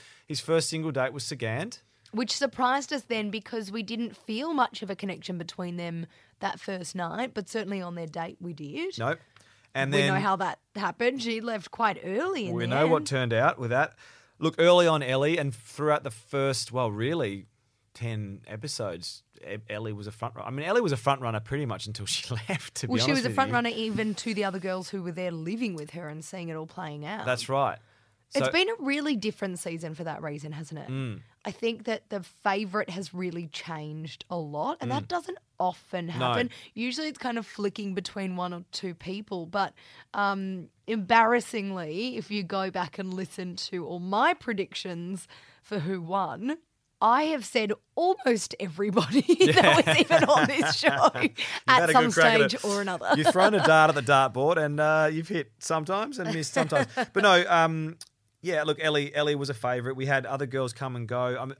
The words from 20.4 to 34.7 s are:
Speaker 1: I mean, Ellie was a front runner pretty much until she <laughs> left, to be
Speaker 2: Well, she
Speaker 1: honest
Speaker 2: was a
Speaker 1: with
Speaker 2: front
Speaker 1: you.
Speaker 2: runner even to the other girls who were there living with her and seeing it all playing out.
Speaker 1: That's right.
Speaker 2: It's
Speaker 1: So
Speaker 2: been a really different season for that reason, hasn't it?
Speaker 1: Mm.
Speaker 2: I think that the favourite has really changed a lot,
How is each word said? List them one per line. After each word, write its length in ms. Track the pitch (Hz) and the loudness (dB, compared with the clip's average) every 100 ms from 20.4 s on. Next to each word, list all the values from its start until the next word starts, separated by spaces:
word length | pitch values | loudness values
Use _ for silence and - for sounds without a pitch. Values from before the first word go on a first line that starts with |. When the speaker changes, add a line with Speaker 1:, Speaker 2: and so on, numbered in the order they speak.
| 98 | -10
Speaker 1:
I 40 | |
mean, 140 | 135 160 | -6 -2
Ellie 160 | 233 | 0
was 100 | 196 | 0
a 60 | 127 | 0
front 240 | - 139 | 0 0
runner 180 | 123 110 | -2 -4
pretty 260 | 110 143 135 | -4 -4 -4
much 220 | 95 107 | -6 -8
until 180 | 107 98 | -8 -4
she 280 | - - 113 | -4 -4 -6
<laughs> 140 | - | -4
left, 260 | 185 - - | -6 -6 -8
to 120 | - | -2
be 40 | |
Speaker 2:
Well, 40 | 247 | 0
she 120 | - | 2
Speaker 1:
honest 80 | 269 | 0
Speaker 2:
was 60 | 233 | 0
a 40 | |
Speaker 1:
with 60 | 220 | 0
Speaker 2:
front 140 | 269 | 0
Speaker 1:
you. 60 | 240 | 0
Speaker 2:
runner 140 | 240 | 0
even 460 | 220 220 208 214 196 | -2 -4 -2 -2 -4
to 180 | 233 | -4
the 120 | 208 202 | -4 -4
other 140 | 190 | -4
girls 300 | 185 185 180 | -4 -6 -6
who 140 | 196 | -8
were 80 | 175 | -8
there 200 | 165 180 | -6 -6
living 440 | 165 160 226 240 165 | -6 -6 -4 -4 -6
with 160 | 151 | -10
her 160 | 170 156 | -10 -10
and 140 | 156 | -12
seeing 260 | 165 190 170 | -12 -10 -8
it 60 | 160 | -8
all 120 | 156 | -10
playing 380 | - 165 147 147 | -10 -10 -10 -10
out. 200 | 214 - | -6 -4
Speaker 1:
That's 240 | 123 - | -4 -2
right. 280 | 135 131 - _ _ _ _ _ 277 | 0 0 -2 _ _ _ _ _ 0
Speaker 2:
It's 100 | 269 | 2
Speaker 1:
So 60 | |
Speaker 2:
been 180 | 330 381 | 2 0
a 60 | 453 | -2
really 360 | 277 285 302 240 | -4 -2 -2 -2
different 420 | 214 - 196 180 | -4 -6 -6 -6
season 380 | 175 165 165 156 | -8 -8 -8 -8
for 80 | |
that 180 | 165 151 | -8 -8
reason, 300 | 151 147 151 | -8 -8 -10
hasn't 280 | 147 165 156 | -12 -10 -10
it? 80 | 131 | -8
Speaker 1:
Mm. 340 | 135 127 101 - _ 208 | -6 -6 -8 -14 _ -12
Speaker 2:
I 60 | |
think 340 | - 226 220 220 | -4 -4 -4 -4
that 240 | 220 - | -6 -6
the 120 | 202 | -10
favourite 720 | 175 - 208 196 208 208 208 | -10 -4 0 0 0 -2 -4
has 200 | 180 175 | -6 -8
really 360 | 175 180 170 165 | -6 -6 -6 -8
changed 760 | - - 160 151 156 160 - - | -10 -10 -10 -8 -10 -12 -14 -8
a 80 | 175 | -8
lot, 400 | 151 147 240 | -6 -4 -4